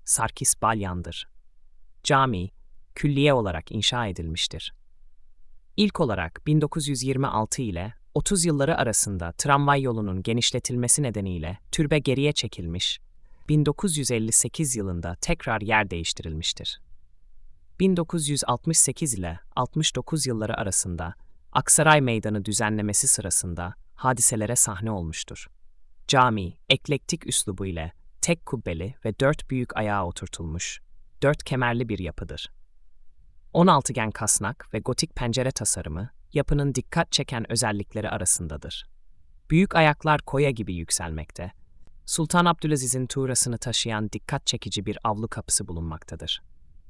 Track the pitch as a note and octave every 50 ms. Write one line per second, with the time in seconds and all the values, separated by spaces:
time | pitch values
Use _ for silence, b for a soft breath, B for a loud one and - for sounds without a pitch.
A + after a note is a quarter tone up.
0 | - - - - A#2 - - - B2 - - - - A2 A2+ G#2+ G2 F#2 F2 F2
1 | E2 E2+ - - - - - - - - - - - - - - - - - -
2 | - - C#3+ C3+ C3+ C3 G#2 F2 F2+ F#2+ - - - - - - - - - -
3 | - C#3+ C#3 C#3 D3 D3 C3+ B2 G#2+ F#2+ E2 D#2+ - - - G#2+ - - B2+ A#2+
4 | A#2 G2+ F2 - E2 D#2+ D#2+ - - - - D#2+ - - - - - - - -
5 | - - - - - - - - - - - - - - - - G#3+ G3+ - -
6 | D#3+ A#2 G2 F#2 D#2+ E2+ - - - D3 D#3 D3+ D3+ D3 - E3 C#3+ D3 C#3 A#2+
7 | B2+ C3+ C3 C3 C#3 - - A2 A2 - - - B2+ G#2 F2 F2 F#2+ A2+ - -
8 | - - - D3 - - G3+ F3+ E3+ E3+ D3 C#3 C#3 D3+ E3 - C3 A2+ G#2 -
9 | - G#2 G2 E2+ E2+ F2 - - - C#3+ C#3 C#3+ C#3+ C#3+ C#3+ C#3 C3+ B2 A2+ A2
10 | G#2 G2 F#2 F#2+ F2+ A2+ A2+ A#2+ - - - B2 - - B2 B2 A#2+ A#2+ - D3+
11 | C#3+ A#2+ G#2+ G#2 G2 F#2+ F2+ E2 D#2+ E2 F#2 - - - - - D#3 C#3 D#3+ D3+
12 | - C3+ B2 C3+ C#3+ D3 D3 - - G#2+ - - F2 E2 E2+ F2+ - - - -
13 | - - - - - - - - - - D3+ D3+ D3 D3+ C#3+ - G#3+ F#3+ D#3 D3+
14 | C3 - A#2+ A2 A2 A2+ - - - A2+ - - D#3+ B2+ B2 A2 G2 F#2+ F2 E2+
15 | F#2 F2+ F2 - - - E3+ - - B2+ A2 G#2+ G2+ G2+ - G#2+ G#2 F2+ F2+ E2+
16 | D#2+ - - - - E2 D#2 D#2+ F2 - - - - - - - - - - -
17 | - - - - - - - - - - - - - - - - F#3 F#3+ F#3 E3+
18 | D#3+ - F3 E3 D3 C#3+ D3 - - - A#2+ - - D#3+ D#3+ - - C#3 - -
19 | C3 B2 A#2 F#2+ F2 E2 F2+ - - - - - B2 - - D#3 D#3 - - B2+
20 | - - E3 D3+ C3+ B2+ A#2 G#2+ G#2+ G#2+ A2+ - G#2 G2 - - - F#2 E2+ E2
21 | F2 F#2 - - - - - - - - - F#3 - - - D#3+ D3 D#3 D3+ D3
22 | C3 B2 A2+ G#2+ G2+ G#2+ G#2 G#2 G2 G#2+ G2+ A#2 A2 G#2+ G#2+ G#2+ G#2 G#2 G2+ -
23 | - - - G#2 - F2+ - - - F2+ E2 F2 F2 F#2 - - - - - -
24 | - B2+ B2 A#2+ - - B2+ A2 G#2+ A2 A#2+ - - A2+ G2 F2+ A2+ A2 G#2+ F#2
25 | E2 D#2+ - - - - - - - - - - - - - - - - - -
26 | - - C#3+ B2+ B2+ B2 A2 G#2 F2+ F2 - - - - - - - - C#3+ -
27 | - - F3+ - - B2 - - - G#2 F#2 - F#2+ F#2+ F2 D#2+ D#2+ E2+ - -
28 | - - - - - E3+ F3 - - - C3+ A2+ - F#2+ E2+ D#2+ F2+ A#2+ - -
29 | - A2 G2+ - C3+ C#3 D3+ - - - C3+ B2+ A#2 - - G#2 G#2+ G#2 G2+ G2+
30 | F#2 F2 - - F#2+ - - - E2+ D#2+ D#2+ F2 - - - - - - - -
31 | - - - - C3+ C#3 D3+ - - - C#3+ B2+ B2 A#2+ A#2+ A#2+ B2 A2+ G#2 F2+
32 | F2+ E2 - - E2+ D#2 D2+ - - - - - - - - - - - - -
33 | - - - - - - - - - - - E3 F3 F#3+ D#3+ C3+ - - A#2 B2
34 | A2 G#2+ - - A2 - - - - A2+ D3 - - - - A2 - B2+ B2 -
35 | D#3+ - - - B2 A#2+ A2+ B2+ B2 C3 - - G#2+ - - F#2+ - D#2 D#2 F2
36 | A2 - - - - - - C#3+ C#3 - D3+ C#3+ C#3+ C#3+ B2 C3 - - - E3
37 | - - - - - - C3+ A#2 G#2 - A#2 A2+ B2+ A2 G#2 G2+ F#2+ - - A2
38 | G#2 - A2+ G2+ F#2 - - - F2 D2+ D2+ C#2+ - - - - - - - -
39 | - - - - - - - - - - D#3 E3+ G3+ - - E3+ D#3 D3+ D3 -
40 | - D#3 D3+ C3+ - - - C#3 D3 C#3 B2 A2+ G2 F#2+ F2+ E2+ E2 - - -
41 | D#2+ D#2+ D#2 D#2 D#2+ - - - F2 F#2+ - - - - - - - - - -
42 | - - - - D#3 - - F3 F3 F3 E3 - - D3+ D3+ C3 C3 A#2+ B2+ B2+
43 | B2+ - - C#3 C3 C3 B2 - - B2 A#2 - - B2 A2+ - - A#2 A2 G#2+
44 | A2 G#2 - G#2+ - - D3 C#3 - - - - - G2+ - G#2 F#2+ G#2+ G2+ -
45 | - G2 G#2 G#2+ A2+ - - A2 - - - - G2 E2+ E2+ E2 E2 D#2+ D#2+ -
46 | - - E2 - E2+ - - - - - - - - - - - -